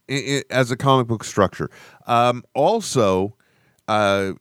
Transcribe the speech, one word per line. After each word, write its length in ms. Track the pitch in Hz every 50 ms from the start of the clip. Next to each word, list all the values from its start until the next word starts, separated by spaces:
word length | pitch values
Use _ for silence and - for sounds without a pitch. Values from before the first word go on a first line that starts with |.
| _ -
i-, 60 | 135 139 107 135 143 139
i-, 40 | - -
as 200 | - 131 131 113
a 60 | 123
comic 300 | 113 - 139 135 131 120
book 160 | 113 117 104
structure. 480 | - - - 107 95 87 - - 73 - - - - - - - -
Um, 360 | - 120 117 120 123 123 123 - _ -
also, 800 | 131 147 180 220 233 180 - - 131 107 98 95 92 98 107 - _ _ _ _ _ _ _ _ _ _ -
uh, 440 | 107 107 104 98 98 98 98 95 87 -